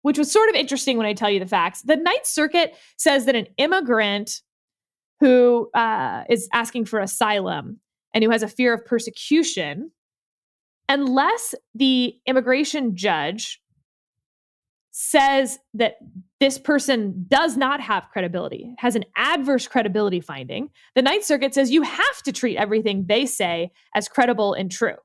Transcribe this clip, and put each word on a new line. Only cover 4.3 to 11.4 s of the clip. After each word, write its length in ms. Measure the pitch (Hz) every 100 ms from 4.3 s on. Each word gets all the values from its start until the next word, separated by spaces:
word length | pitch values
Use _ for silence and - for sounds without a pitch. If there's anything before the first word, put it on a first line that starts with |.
| - _ _ _ _ _ _ _ _
who, 480 | 285 254 247 240 -
uh, 500 | - 226 214 127 92 -
is 180 | 226 -
asking 360 | 233 226 240 214
for 120 | 220
asylum 800 | 196 - 214 208 185 160 - 220 _ _ _
and 100 | 226
who 60 | 220
has 120 | 226
a 60 | 208
fear 240 | - 247
of 140 | 226 -
persecution, 1040 | 233 233 - - 311 320 196 147 151 320 _ _ _ _ _ _ _ _ _ -
unless 640 | 277 269 262 320 466